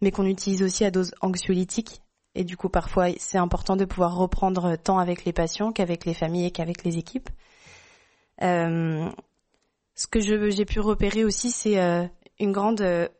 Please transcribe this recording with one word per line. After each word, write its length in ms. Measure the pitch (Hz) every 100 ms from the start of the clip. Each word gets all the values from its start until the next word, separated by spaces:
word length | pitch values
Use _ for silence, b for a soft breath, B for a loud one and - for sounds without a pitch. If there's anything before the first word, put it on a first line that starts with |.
mais 100 | 202
qu'on 160 | 190 190
utilise 360 | 190 - 190
aussi 220 | 190 185
à 60 | 208
dose 240 | 185 180 -
anxiolytique. 800 | 190 180 - 185 180 - 220 - - _ _
Et 100 | -
du 120 | 175 180
coup, 120 | 185
parfois, 400 | 190 - - 180 -
c'est 200 | - 190
important 380 | 175 170 - 190
de 80 |
pouvoir 320 | 190 185 175 175
reprendre 600 | 180 - 190 185 175 160
tant 220 | - 190
avec 260 | 175 175
les 80 | -
patients 400 | 170 165 - 214
qu'avec 320 | 220 180 170
les 100 | -
familles 320 | 180 165 170 175
et 40 |
qu'avec 340 | 175 165 175
les 140 | 180 170
équipes. 320 | 160 262 - - b b b b b b b b b -
Euh, 640 | 180 175 165 165 165 156 160 - - _ _ _ _ _ _
ce 120 | - -
que 140 | 226
je, 300 | 202 214 208
j'ai 140 | 202
pu 160 | 208 -
repérer 440 | 214 208 202 208
aussi, 260 | 220 196 240
c'est, 300 | - - 202
euh, 260 | 180 175 175 - _ -
une 120 | 202
grande, 280 | 196 208 226
euh, 280 | 196 170 170 -